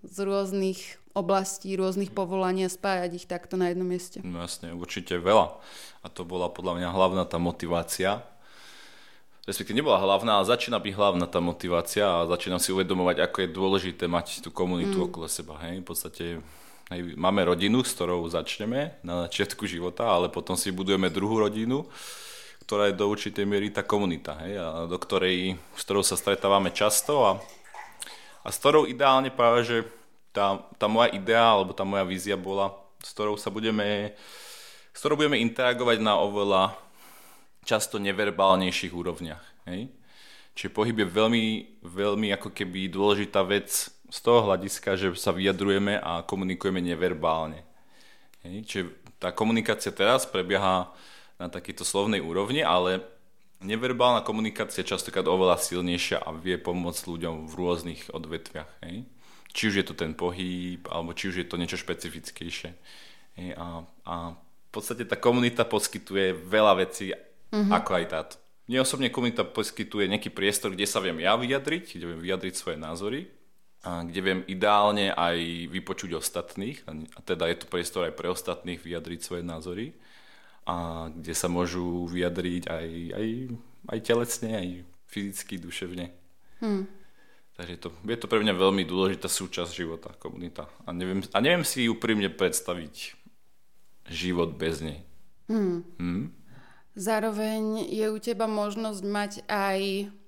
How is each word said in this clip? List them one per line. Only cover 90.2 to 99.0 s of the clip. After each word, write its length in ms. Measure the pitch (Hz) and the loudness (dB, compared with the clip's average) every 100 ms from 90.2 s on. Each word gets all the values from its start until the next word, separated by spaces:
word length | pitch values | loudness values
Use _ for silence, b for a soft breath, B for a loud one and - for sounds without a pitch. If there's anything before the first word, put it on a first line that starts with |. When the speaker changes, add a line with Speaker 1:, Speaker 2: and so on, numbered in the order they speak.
| 87 90 87 - 73 - | -14 -12 -12 -12 -16 -14
Speaker 2:
A 80 | - | -10
neviem, 320 | 87 92 95 95 | -6 -2 -4 0
a 80 | 98 | 2
neviem 240 | 131 175 | 4 4
si 240 | 151 - 117 | 2 0 0
úprimne 400 | 110 113 107 98 | 2 2 2 0
predstaviť 880 | 95 92 - - 87 78 - - - - - - - - - - - - | 2 2 2 -4 -8 -8 -12 -14 -14 -20 -20 -20 -20 -20 -20 -20 -20 -12
život 460 | 82 90 87 82 | -6 -2 0 0
bez 320 | - 80 78 | 0 -4 -2
nej. 160 | 78 80 - - - - - | -6 -10 -14 -18 -18 -20 -4
Speaker 1:
Hmm. 400 | 220 196 170 175 - | 0 0 -2 -6 -6
Speaker 2:
Hmm? 400 | 87 90 156 - b b b b b | -4 -2 -6 -10 b b b b b
Speaker 1:
Zároveň 920 | - 190 220 220 208 220 220 214 214 - | -8 -2 0 0 -2 -2 -2 -2 -4 -4
je 240 | 214 214 | -2 -2
u 80 | 214 | -2
teba 320 | 220 214 220 | -6 -2 -2
možnosť 520 | 214 208 208 220 202 | 0 -2 -4 -6 -6